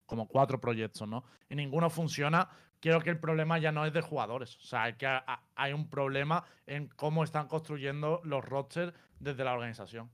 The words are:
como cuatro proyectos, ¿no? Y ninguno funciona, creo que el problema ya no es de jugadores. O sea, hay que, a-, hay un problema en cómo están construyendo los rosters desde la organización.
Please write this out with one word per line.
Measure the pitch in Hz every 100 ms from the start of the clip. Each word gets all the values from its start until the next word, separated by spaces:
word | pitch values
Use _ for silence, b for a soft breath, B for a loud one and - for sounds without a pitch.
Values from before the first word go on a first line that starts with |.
| -
como | 117 110
cuatro | 135 135 127
proyectos, | 120 113 110 - 107
¿no? | 113 b b b
Y | 139
ninguno | 143 147 170
funciona, | 160 160 - 147 165 185 B B _
creo | 160 165
que | 165
el | 165
problema | 160 160 156 165
ya | 156
no | 151
es | 156
de | 156
jugadores. | 165 143 107 123 120 -
O |
sea, | - 120
hay | 113
que, | 117 135
a-, | 131 - 127 - -
hay | 139
un | 147 156
problema | 139 135 135 143 170 B B -
en | 143 147
cómo | - 151 160
están | 156 - 147
construyendo | 160 160 147 139 143 151 170
los | 165 139
rosters | - 135 139 165 175 b b -
desde | 135 127
la | 131
organización. | 123 117 117 113 113 117